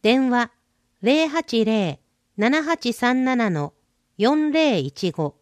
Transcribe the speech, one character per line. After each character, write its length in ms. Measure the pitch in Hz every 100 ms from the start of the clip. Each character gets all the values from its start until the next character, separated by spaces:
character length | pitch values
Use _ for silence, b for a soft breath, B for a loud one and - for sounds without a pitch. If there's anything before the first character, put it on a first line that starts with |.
電 260 | 214 262 262
話、 220 | 240 240 _ _ _ _ _
零 280 | 208 302 320
八 340 | 320 311 226
零 340 | 214 220 180 139 _ _ _ -
七 260 | 220 302
八 300 | 302 330 240
三 320 | 226 247 254
七 260 | 254 254 220
の 240 | 160 147 _ _ _ _ -
四 340 | 220 302 302
零 280 | 311 302 196
一 320 | 135 - 185
五。 260 | 165 151 _